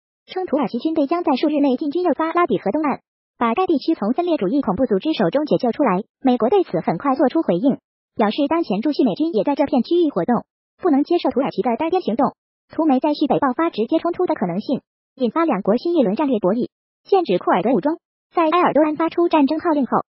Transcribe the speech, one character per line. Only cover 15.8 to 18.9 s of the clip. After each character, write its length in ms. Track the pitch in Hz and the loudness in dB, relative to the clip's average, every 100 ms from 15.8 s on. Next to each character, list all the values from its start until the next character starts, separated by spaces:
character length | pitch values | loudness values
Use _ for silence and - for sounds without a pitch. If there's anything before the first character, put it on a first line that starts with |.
| 339 339 | 2 2
一 80 | |
轮 140 | 208 214 | 2 0
战 100 | 294 | 0
略 120 | 214 | 0
博 140 | 180 | 0
弈， 140 | 233 - - _ _ - | 0 -4 -10 _ _ 0
剑 160 | 392 | 0
指 140 | 339 185 | 2 0
库 120 | - | 2
尔 120 | 240 | 0
德 100 | 220 | 2
武 80 | 220 | 0
装。 160 | 285 339 _ _ _ 359 | 0 -4 _ _ _ 0
在 80 | |
埃 160 | 320 349 | 2 2
尔 140 | 320 | 2
多 100 | 277 | 2
安 140 | 302 | 2